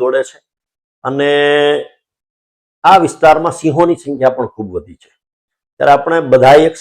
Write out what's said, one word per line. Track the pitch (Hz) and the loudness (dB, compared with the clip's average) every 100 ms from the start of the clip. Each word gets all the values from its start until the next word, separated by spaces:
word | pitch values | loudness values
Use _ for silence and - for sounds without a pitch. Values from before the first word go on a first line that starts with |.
દોડે | 127 135 131 | -4 -4 -6
છે | - _ _ _ _ _ _ | -12 _ _ _ _ _ _
અને | 131 139 143 143 147 147 147 147 - _ _ _ _ _ _ _ _ _ | -8 -4 -2 0 0 0 0 -2 -6 _ _ _ _ _ _ _ _ _
આ | 165 185 156 | 2 2 0
વિસ્તારમાં | - 156 156 165 - | 0 2 2 -2 -6
સિંહોની | 160 147 175 165 139 | -4 0 -2 -2 -8
સંખ્યા | 131 131 131 | -4 -4 -2
પણ | 113 - | -10 -10
ખૂબ | 101 87 | -12 -12
વધી | - 82 | -14 -20
છે. | _ _ _ _ _ _ _ - | _ _ _ _ _ _ _ -4
ત્યારે | 143 143 | 0 0
આપણે | 165 165 139 | 0 -4 0
બધાએ | 131 127 147 160 | 2 6 4 2
એક | - | -4